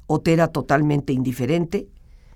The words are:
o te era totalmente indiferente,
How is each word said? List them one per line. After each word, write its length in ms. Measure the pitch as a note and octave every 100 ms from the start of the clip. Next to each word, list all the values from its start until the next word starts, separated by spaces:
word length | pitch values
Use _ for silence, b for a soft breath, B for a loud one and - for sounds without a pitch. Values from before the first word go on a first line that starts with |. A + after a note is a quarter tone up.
| -
o 140 | D3+
te 140 | D#3+
era 140 | E3 D#3+
totalmente 680 | D#3 B2 D3 D3+ C#3+ C#3
indiferente, 720 | C3 C3 B2 C3 E3+ E3 G3+ - - - - -